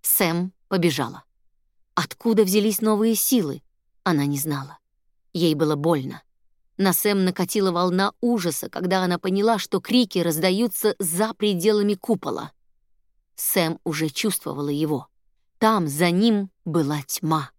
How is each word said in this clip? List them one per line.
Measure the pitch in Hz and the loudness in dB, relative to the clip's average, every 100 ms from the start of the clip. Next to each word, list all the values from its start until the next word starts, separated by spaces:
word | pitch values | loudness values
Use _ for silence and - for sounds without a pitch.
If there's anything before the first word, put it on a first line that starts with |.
Сэм | - - 180 170 185 _ _ | 0 0 2 0 -4 _ _
побежала. | 190 170 139 120 - _ _ _ _ _ _ _ | 0 0 0 -6 -8 _ _ _ _ _ _ _
Откуда | - 151 - 233 220 | -4 -4 -4 0 2
взялись | 196 202 208 196 | 4 4 2 0
новые | 214 208 226 214 | 0 2 2 2
силы, | - 254 156 - _ _ _ _ | 2 2 0 -6 _ _ _ _
она | - 156 143 | 0 0 0
не | 143 | -2
знала. | 151 143 139 - _ _ _ _ _ | -4 -6 -8 -16 _ _ _ _ _
Ей | 170 165 156 | -2 0 2
было | 156 147 | 0 0
больно. | 151 156 131 127 _ _ _ _ _ - | 0 0 -2 -12 _ _ _ _ _ 0
На | 190 | 2
Сэм | 175 208 202 | 2 0 2
накатила | 185 180 180 220 190 | 0 0 -2 0 0
волна | 170 180 180 196 - | 0 0 0 -2 -2
ужаса, | 240 233 170 151 - | -2 0 -2 -4 -8
когда | - 180 190 | -6 -2 0
она | 185 175 | 0 -2
поняла, | 190 190 214 220 | -2 0 2 0
что | - 196 | 0 -4
крики | - 247 233 185 | 2 2 2 0
раздаются | 170 160 185 190 233 - 214 208 | 0 2 0 2 -2 0 -2 0
за | 185 170 220 | -4 -2 -2
пределами | - 208 180 196 208 202 | 0 -2 2 2 2 0
купола. | 196 - 202 - 101 - _ _ _ _ _ _ _ _ - | -2 -2 -2 -2 -8 -10 _ _ _ _ _ _ _ _ -8
Сэм | - - 165 - - | -2 0 0 -2 -6
уже | 151 160 | -2 -4
чувствовала | - 220 180 160 143 147 | -2 -4 -4 -6 -6 -4
его. | 147 151 143 - _ _ _ _ _ | -2 -2 -2 -6 _ _ _ _ _
Там, | 220 220 160 | 2 2 0
за | 143 175 | 0 2
ним, | 175 233 208 196 _ - | 4 4 2 -2 _ -2
была | 165 143 147 | 0 0 -2
тьма. | 135 - 156 160 139 | -6 -6 -2 -2 -2